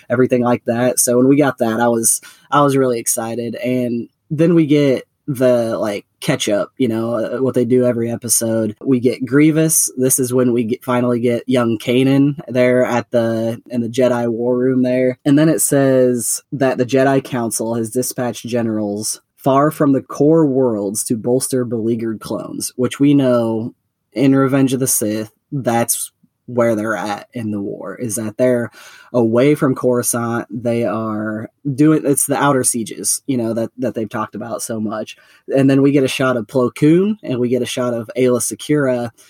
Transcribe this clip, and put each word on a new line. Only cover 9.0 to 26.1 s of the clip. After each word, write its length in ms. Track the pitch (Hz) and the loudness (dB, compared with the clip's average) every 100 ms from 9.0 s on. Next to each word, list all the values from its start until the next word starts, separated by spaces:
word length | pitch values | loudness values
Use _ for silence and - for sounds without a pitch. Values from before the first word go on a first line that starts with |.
| 123 110 127 | 0 0 0
Grievous. 680 | 139 156 156 160 - - - | 4 4 4 2 0 -2 0
This 220 | 131 135 | 0 2
is 140 | 123 | 0
when 200 | 127 123 | 2 2
we 120 | 117 | 2
get, 180 | 110 117 | 0 -4
finally 380 | - 123 123 120 | -2 0 0 0
get 260 | 120 117 - | 0 -2 0
young 320 | 127 117 113 | 0 0 -2
Kanan 600 | - 123 135 139 143 143 - | 0 2 4 4 2 0 -4
there 340 | 123 123 127 | 0 2 4
at 260 | 127 120 113 | 2 0 -2
the, 520 | 120 113 113 113 113 - | 0 0 0 -2 -6 -6
in 160 | 127 | -6
the 80 | 113 | -4
Jedi 360 | 120 123 120 120 | 0 2 2 -2
War 300 | 113 120 123 | -2 -2 0
Room 260 | 127 127 | 0 2
there. 360 | 123 127 127 123 - | 0 0 0 -2 2
And 120 | 143 | 4
then 120 | 160 | 4
it 100 | 104 | 2
says 840 | - 143 135 131 127 123 113 - - | 0 2 4 4 4 2 -4 -8 -8
that 280 | 139 135 123 | -2 0 0
the 80 | 120 | 0
Jedi 360 | 131 135 135 | 2 4 2
Council 520 | - 123 117 - 113 | 0 -4 -4 -4 -4
has 160 | 117 113 | -4 -4
dispatched 560 | 127 127 - 123 113 120 | -4 -4 -4 -6 -6 -6
generals 720 | 120 113 107 104 104 107 - _ _ | -2 -2 -2 -2 -4 -6 -10 _ _
far 340 | 139 135 147 | 0 4 2
from 220 | 147 151 | 2 2
the 100 | 135 | 2
core 440 | - - 143 165 151 | -2 0 4 4 4
worlds 580 | 131 127 107 101 110 | 2 0 0 -4 -4
to 120 | - 113 | -4 -4
bolster 480 | 117 127 - 131 123 | 0 0 0 -4 -2
beleaguered 540 | 117 110 117 113 107 | -2 -2 -2 -4 -6
clones, 520 | - 101 - - - - | -8 -8 -8 -10 -8 -4
which 220 | 123 - | -4 0
we 140 | 143 | 2
know 640 | 143 131 120 113 113 120 - _ _ _ | 4 4 2 0 -2 -6 -12 _ _ _
in 220 | 107 135 | 0 2
Revenge 380 | 135 135 135 135 | 4 2 2 2
of 80 | 127 | 0
the 80 | 131 | -2
Sith, 420 | - 107 107 110 _ _ | -2 -2 -4 -8 _ _
that's 580 | 147 120 117 117 - - | -6 -2 0 0 -4 -10